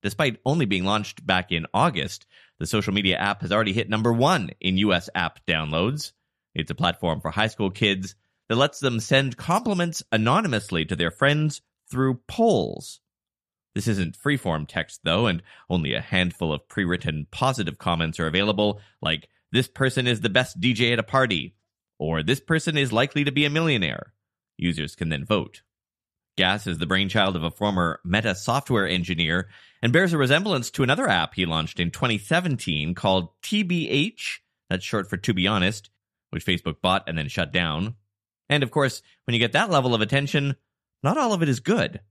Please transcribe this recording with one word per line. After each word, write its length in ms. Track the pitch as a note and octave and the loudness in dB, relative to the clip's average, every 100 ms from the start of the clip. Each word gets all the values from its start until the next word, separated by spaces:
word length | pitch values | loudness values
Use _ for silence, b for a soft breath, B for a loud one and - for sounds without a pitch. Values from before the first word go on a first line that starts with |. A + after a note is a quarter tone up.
Despite 380 | G2+ - D3 A2 - | -6 0 -2 0 -2
only 180 | D#3+ | 0
being 220 | F#3 F#2+ F#2 | 2 2 2
launched 420 | G#2+ G2+ - - | 0 -2 -10 0
back 240 | F#2 F2+ | 0 2
in 140 | E2+ D#2+ | -4 -2
August, 520 | G2+ D#3+ F#2 C#2 - _ b b b | 0 0 0 -6 -8 _ b b b
the 80 | D#2+ | -2
social 280 | G#2+ G2+ | 0 2
media 240 | G2 F#2+ F2+ | 2 2 2
app 240 | G2+ G2+ | 2 0
has 100 | - | 0
already 220 | G2+ A2 | 2 2
hit 160 | F#2+ - | 0 0
number 240 | A2 A2+ | 0 2
one 380 | A#2 C3+ F3+ E2+ - | 4 4 2 -2 -4
in 160 | F#2+ F#2 | 0 2
U 160 | G#2 | 4
S 160 | F2 - | 2 0
app 320 | - E2+ - - | -4 -4 -4 -2
downloads. 680 | D#2+ D2+ D#2 G2 D3 - _ _ _ _ - | -2 0 0 0 -2 -8 _ _ _ _ -8
It's 160 | D2+ | -6
a 40 | - | -2
platform 440 | F2 E2+ F2 D#2 | -2 0 -2 -2
for 120 | D#2+ | -4
high 160 | D#2+ A2 | -2 -2
school 220 | - G2+ | 0 -4
kids 460 | F#2 G#2+ G2 F#2+ - _ _ _ | 0 0 2 -4 -12 _ _ _
that 80 | A2+ | 0
lets 240 | C#3+ - | 0 0
them 220 | C3+ A#2 | -2 -2
send 340 | A2 C3+ C#3 A#2+ | 0 2 2 -4
compliments 680 | - F3+ B3 F#3+ F3 D#3+ - | 0 0 0 -2 -2 -4 -2
anonymously 760 | A2+ A2 D#3 G#3+ A2+ - F2 D#2+ | 2 4 2 2 -2 -2 -2 -2
to 100 | D#2+ | 0
their 160 | E2+ | -2
friends 500 | - C#3 D3 D3+ - _ _ _ | 2 2 2 0 -2 _ _ _
through 300 | B2+ C3+ B2 - | -2 0 0 -6
polls. 720 | - A3+ D3+ B1 G1+ - - _ _ _ _ _ _ _ - | 0 2 4 0 -6 -12 -18 _ _ _ _ _ _ _ -4
This 140 | G#2+ | -2
isn't 280 | G2 E2+ - | 0 -2 -2
freeform 520 | C#3+ C#3+ - D#2+ D2+ | -2 -2 0 -4 -2
text, 320 | - D#2 - | -6 -6 -6
though, 220 | D#2+ F2 A#2 | 0 2 2
and 180 | E2+ B B B | 0 B B B
only 260 | F2+ D2+ A1+ | -2 0 -4
a 40 | |
handful 540 | - F#2 F2+ - E2 | -2 0 0 0 -2
of 160 | D2+ _ | -2 _
pre-written 580 | - F#2 F2 - D#2 D2+ | -2 0 0 -2 -6 -8
positive 480 | - B2+ B2+ F#2+ - | -2 -2 0 -4 -4
comments 440 | - E2 E2 D#2+ | -2 0 -2 -2
are 60 | D#2+ | -2
available, 520 | F2 G2+ G2+ G#2 G2+ B B | 2 2 2 0 0 B B
like, 260 | D#2 D#2+ - _ _ | -4 -4 -6 _ _
"This 160 | A#2 B2+ | -2 -2
person 380 | - C3 B2+ B2 | -2 -2 0 -2
is 160 | A#2 | 0
the 80 | A#2 | 0
best 300 | G2+ B2+ - | 0 0 -2
D 140 | A#2+ | 0
J 200 | A2 A#2+ | 2 2
at 60 | A#2 | 0
a 40 | |
party," 520 | A2 C3+ C3 F2+ C2+ _ _ _ _ _ | 0 2 2 0 -4 _ _ _ _ _
or, 240 | D2+ D#2+ | -2 -2
"This 180 | D#2 C#3 | 0 -2
person 380 | - D#3+ - D3+ | 0 -2 0 -2
is 160 | C3+ | 0
likely 300 | A2 C#3 - | 2 0 0
to 80 | C#3+ | -2
be 140 | C3+ D3 | 0 0
a 40 | |
millionaire." 640 | D3 E3 B2+ E2+ G1+ - _ _ _ _ _ | 2 2 0 0 -4 -10 _ _ _ _ _
Users 380 | F2 D#2+ D2 - | -2 -2 -6 -6
can 140 | D#2+ | -4
then 160 | D#2 - | -4 0
vote. 380 | G#2 - - _ _ _ _ _ _ _ - | -2 -2 -12 _ _ _ _ _ _ _ 0
Gas 300 | F#2 G2+ G2+ | 0 2 -2
is 100 | E2 | -4
the 80 | D#2+ | 0
brainchild 500 | F#2+ G2 G#2+ G2 F2+ | 0 0 0 0 0
of 60 | |
a 80 | E2 | -4
former 500 | - G#2 F#2+ F2 D#2+ F2 | -2 0 2 0 -2 -2
Meta 300 | G2+ A2 F#2 | 0 0 -2
software 520 | - B2 - A#2+ F#2+ | 0 -2 0 0 2
engineer 640 | F2+ F2 E2 E2 F2 F#2+ B B B | 0 -2 -2 0 0 -2 B B B
and 100 | A#2 | 2
bears 220 | D3 F#3 | 2 2
a 60 | E3 | 2
resemblance 500 | C3 D3 G#3 D#3+ A#2 | 2 2 2 -2 -4
to 140 | - | -2
another 240 | B2+ D#3 B3+ | 0 2 2
app 260 | F#2 D#2 | 0 0
he 140 | - F2+ | -2 -2
launched 320 | D#2+ D#2+ - | 0 -4 -2
in 100 | E2+ | -4
twenty 300 | - B2+ G#2+ | 0 -2 -2
seventeen 760 | - E3 F3+ C3 - D2+ D2+ | 0 -2 0 -4 -2 -2 -2
called 360 | F2 G#2 F#2+ E2+ _ | -2 2 2 0 _
T 220 | - G#3 | -4 -2
B 260 | F#3+ F3 D#3+ | 0 -2 0
H, 540 | C3+ F3 - - - _ _ _ | 0 0 -4 -10 -10 _ _ _
that's 160 | F#2 - | -6 -2
short 240 | A2 F#2+ | -4 -4
for 80 | F#2 | -4
To 160 | - | -2
Be 140 | F#2+ F#2 | 2 2
Honest, 420 | G#2+ F2+ G#2+ - _ _ _ _ | 4 0 -2 -12 _ _ _ _
which 160 | E2+ - | -8 -2
Facebook 340 | F2 - D2+ | -2 -2 -2
bought 300 | F#2 F#2+ - | 0 0 -2
and 80 | D#2+ | -6
then 100 | D2 | -4
shut 240 | - E2 | -4 -2
down. 440 | D#2+ E2+ D#2 G2+ A#2+ _ _ _ _ _ | -2 0 -2 -4 -8 _ _ _ _ _
And 120 | D3 | 0
of 80 | C3 | 0
course, 320 | - C3+ - b b - | 0 0 -2 b b -4
when 80 | |
you 60 | A#2+ | 0
get 140 | A#2 | 2
that 180 | C#3+ G#3+ | 2 2
level 240 | D#3+ B2+ A#2 | 2 2 2
of 60 | |
attention, 560 | G#2+ C#3 C#3+ D#3 C#3 C3+ _ _ _ _ | 2 0 0 -2 -2 -4 _ _ _ _
not 160 | C#3 C4 | 0 2
all 160 | B3+ | 2
of 80 | G3+ | 2
it 80 | D#3 | 2
is 100 | B2 | 0
good. 420 | - A3 E2 - _ | 2 0 0 -4 _